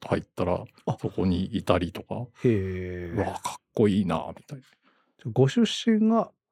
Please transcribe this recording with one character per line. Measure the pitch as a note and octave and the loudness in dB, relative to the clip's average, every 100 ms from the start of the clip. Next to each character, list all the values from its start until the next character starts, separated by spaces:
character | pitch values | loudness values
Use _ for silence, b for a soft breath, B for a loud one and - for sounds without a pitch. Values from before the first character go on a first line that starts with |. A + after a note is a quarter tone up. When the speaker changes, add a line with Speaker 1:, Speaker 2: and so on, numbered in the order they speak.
Speaker 1:
と | - | -4
入 | F2+ | -4
っ | |
た | D2+ - | -2 -4
ら、 | F2+ E2 - _ - | -2 -2 -6 _ -6
Speaker 2:
あ。 | - | -4
Speaker 1:
そ | - | -4
こ | - F#2 | -2 0
に | F2+ F#2+ G2 | 0 -2 -2
い | |
た | F2 F2+ | 0 2
り | F2 | 0
と | - | -6
か。 | - G#2 B2 - | -8 -8 -8 -2
Speaker 2:
へ | B2+ G#2+ F#2+ F#2 F#2 F2+ F2 | 0 2 0 -6 -6 -8 -6
ー。 | |
Speaker 1:
「う | E2+ | -4
わ、 | G2 | -4
か | - - - | -4 -10 -12
っ | _ | _
こ | - G#2+ | 2 4
い | G2 | 4
い | F2+ | 2
な」 | D#2+ - F2+ | -2 -4 -12
み | |
た | - C#3 | -16 -18
い | |
な。 | - _ _ _ _ _ - | -18 _ _ _ _ _ -4
Speaker 2:
ご | A2 C3+ | 2 4
出 | - | 4
身 | A3 - - G#3+ A3 | 2 0 0 2 4
が | A3+ - _ _ | 2 -2 _ _